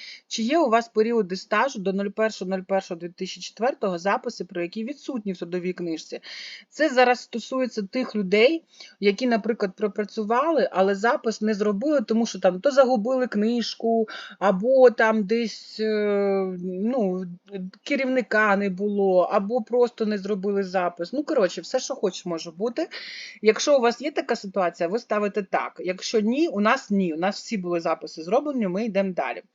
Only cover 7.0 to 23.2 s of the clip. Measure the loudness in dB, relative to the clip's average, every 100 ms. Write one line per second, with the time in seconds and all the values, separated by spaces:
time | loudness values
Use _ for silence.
7 | 4 4 -2 -10 -6 -4 -4 -4 -6 -4
8 | -4 -4 0 4 4 4 -6 -20 -20 -2
9 | 0 2 2 0 0 -2 -2 -2 -4 -4
10 | -6 -4 0 2 2 2 2 2 2 4
11 | 2 0 0 -2 0 0 0 0 2 0
12 | 2 0 0 2 0 2 2 6 6 4
13 | 2 0 0 0 0 0 -4 -4 0 0
14 | 0 -6 -14 -2 0 2 4 8 8 8
15 | 2 2 0 0 -2 -6 -14 -4 -2 0
16 | 2 2 2 0 -2 -4 -6 -4 -2 0
17 | 0 0 -6 -12 -14 -10 -10 -10 -4 -2
18 | 0 0 0 2 4 2 0 -2 -2 0
19 | 4 4 4 2 0 -4 0 2 2 0
20 | -2 -2 -4 -4 -2 -2 0 0 -2 -4
21 | -6 -4 -2 2 2 0 -4 -4 -4 -4
22 | -4 -4 -6 -8 -8 -6 -6 -4 -6 -6
23 | -14 -16